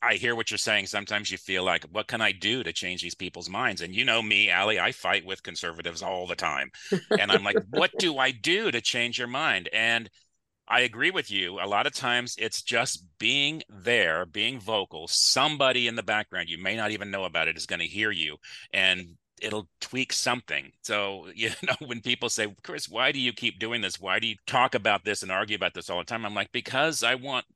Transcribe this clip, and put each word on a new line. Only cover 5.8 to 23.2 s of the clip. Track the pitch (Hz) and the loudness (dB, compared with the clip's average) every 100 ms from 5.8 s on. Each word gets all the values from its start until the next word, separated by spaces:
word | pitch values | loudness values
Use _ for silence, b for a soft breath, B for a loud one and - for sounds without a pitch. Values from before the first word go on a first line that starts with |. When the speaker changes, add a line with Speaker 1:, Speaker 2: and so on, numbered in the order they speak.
| 85 82 | -8 -6
Speaker 1:
all | 95 92 90 | -4 -4 -4
the | 85 | -2
time. | 85 69 67 B B 190 B 214 | 0 0 -4 B B -4 B 2
And | 101 | 4
I'm | 98 | 4
like, | 101 - | 4 0
Speaker 2:
<laughs> | 98 | 0
Speaker 1:
"What | 151 185 - | 2 2 2
do | 175 135 | 0 2
I | 131 | 2
do | 120 151 190 214 | 2 2 2 2
to | 120 | 0
change | - 123 120 117 | 0 0 0 -2
your | 120 | -2
mind?" | 131 156 95 87 | 0 0 0 0
And | 110 113 117 113 - _ _ _ _ - | 2 2 2 -2 -12 _ _ _ _ 2
I | 120 | 4
agree | 123 113 160 | 4 2 0
with | 185 135 | 0 -2
you. | 98 90 92 | -2 -2 -4
A | 98 | 0
lot | 101 139 | 2 2
of | |
times | - 123 120 120 - | 0 0 0 -2 -4
it's | 110 - | -4 -2
just | - 120 127 - 90 - | 0 0 0 -2 -10 -4
being | 113 139 143 156 - | 0 2 0 -2 -10
there, | 104 90 120 87 82 90 | -6 2 4 4 2 -2
being | 104 113 131 | -2 -4 -4
vocal. | 101 107 92 80 82 | -2 -2 -2 -8 -2
Somebody | - - 131 143 147 131 127 120 | 2 4 4 2 4 4 4 2
in | 117 | 0
the | |
background, | 98 107 - 92 85 | 0 0 -2 -6 -6
you | 82 | -4
may | 92 113 | -2 -2
not | 107 | -2
even | 104 101 | -2 -4
know | 98 | -4
about | 92 82 80 | -2 0 0
it, | 82 | -2
is | - | -4
gonna | 87 82 | -4 -4
hear | 95 110 | -2 -2
you | 90 76 76 B B B | 0 -4 -6 B B B
and | 98 95 92 87 - _ - | 2 4 2 -2 -16 _ -10
it'll | 107 107 95 _ | -6 -4 -6 _
tweak | - 127 131 | -6 -4 -2
something. | - 127 123 - 73 67 _ | 0 0 0 -2 -4 -4 _
So, | - 104 98 98 85 | -4 -2 -2 -4 -10
<laughs> | 90 | -4
you | 113 - | -2 -2
know, | 185 - 143 | -2 -2 -4
when | 117 | -6
people | 120 120 120 | -2 0 0
say, | - 107 95 | 0 -2 -4
"Chris, | - 76 - | -12 -8 -6
why | 107 131 | 0 2
do | |
you | 139 | 2